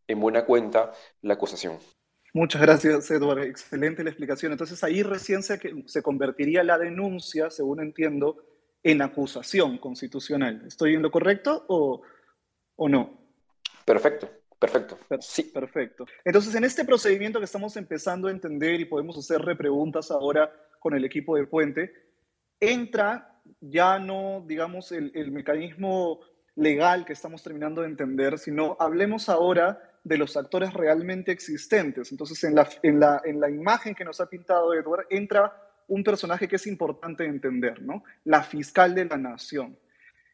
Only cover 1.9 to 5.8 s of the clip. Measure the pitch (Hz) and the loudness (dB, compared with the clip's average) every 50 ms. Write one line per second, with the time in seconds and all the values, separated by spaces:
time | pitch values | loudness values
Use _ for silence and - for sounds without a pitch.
1.9 | _ _ _ _ _ _ _ _ - 160 165 156 - 151 151 156 156 147 160 156 | _ _ _ _ _ _ _ _ 0 0 0 0 4 6 8 8 8 8 6 4
2.9 | 151 147 143 - 160 151 143 143 139 139 139 131 127 - - - 147 139 147 160 | 2 2 2 0 0 2 2 2 2 0 -2 -6 -8 -12 -14 -10 -4 -2 -2 -2
3.9 | 165 - 160 160 147 - 147 135 139 135 - 156 151 - 165 156 175 - - 160 | -2 -4 -6 -8 -6 -8 -6 -6 -6 -4 -4 -6 -4 -4 -6 -10 -6 -6 -4 -2
4.9 | 170 196 208 196 196 185 - - 190 196 196 - 202 196 - - 156 147 | 0 0 0 -2 -4 -6 -2 -2 -2 -2 -2 -4 -6 -6 -6 -10 -12 -12